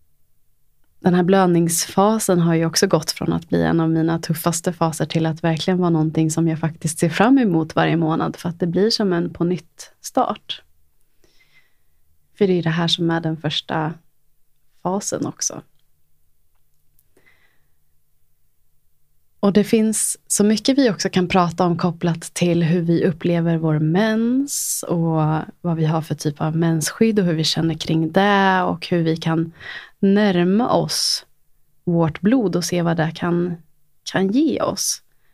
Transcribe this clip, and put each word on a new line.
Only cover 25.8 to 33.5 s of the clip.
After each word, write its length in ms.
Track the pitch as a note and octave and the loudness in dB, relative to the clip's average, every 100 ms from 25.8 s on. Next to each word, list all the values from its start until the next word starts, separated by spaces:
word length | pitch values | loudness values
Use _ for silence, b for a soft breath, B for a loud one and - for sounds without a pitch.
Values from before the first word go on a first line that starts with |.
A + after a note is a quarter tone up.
| D#3 | 0
har 160 | D#3+ | 0
för 140 | D3+ D3+ | -4 -6
typ 260 | D#3 D3 | -6 -4
av 140 | D#3 D#3+ | -4 0
mensskydd 640 | E3 E3 D3+ - A3+ G#3 | 0 0 -2 0 2 2
och 60 | F3 | 0
hur 80 | |
vi 100 | D#3+ | 0
känner 300 | D#3 D#3+ E3 D#3+ | -2 0 -2 -2
kring 360 | - D#3+ D#3+ | -2 0 2
det 500 | F3+ G3+ G3+ F#3+ F#3 | 2 4 4 4 2
och 240 | F3+ E3+ - | 0 -4 -2
hur 160 | F3 | 0
vi 140 | D#3+ E3 | 0 -2
kan 340 | E3 D#3+ E3 B B B B B | -2 -2 -2 B B B B B
närma 680 | G3 G3+ G#3 F3 F3 G3+ B3 | 2 4 4 2 2 2 2
oss 560 | E3+ D#3+ - - - - _ _ _ _ _ | 0 0 -2 -4 -4 -8 _ _ _ _ _
vårt 380 | - E3+ D#3+ - | -2 0 0 0
blod 340 | G3+ C4+ G3 F3 | 0 2 0 -2
och 80 | |
se 180 | E3+ F3 | -2 -2
vad 160 | E3+ E3+ | 0 0
det 140 | D#3+ D#3+ | -2 -4
kan, 400 | F3 F3 F3 | -2 -2 -2